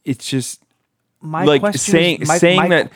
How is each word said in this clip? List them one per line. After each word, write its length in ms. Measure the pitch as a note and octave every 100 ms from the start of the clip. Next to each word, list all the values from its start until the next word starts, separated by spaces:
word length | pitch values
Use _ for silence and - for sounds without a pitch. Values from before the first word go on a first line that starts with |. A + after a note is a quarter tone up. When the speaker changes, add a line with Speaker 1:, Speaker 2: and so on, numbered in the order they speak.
Speaker 1:
it's 240 | C#3+ C3 -
just 340 | C3+ - - _ _ _ _ _ _
Speaker 2:
My 240 | D#3 D#3
Speaker 1:
like, 160 | F#3 D3+
Speaker 2:
question 320 | G#3 - -
Speaker 1:
saying, 300 | F3+ F3 D3
Speaker 2:
is, 60 | D3+
my, 100 | E3+
Speaker 1:
saying 180 | E3+ F3+
Speaker 2:
my 120 | F3+
Speaker 1:
that, 240 | D#3+ -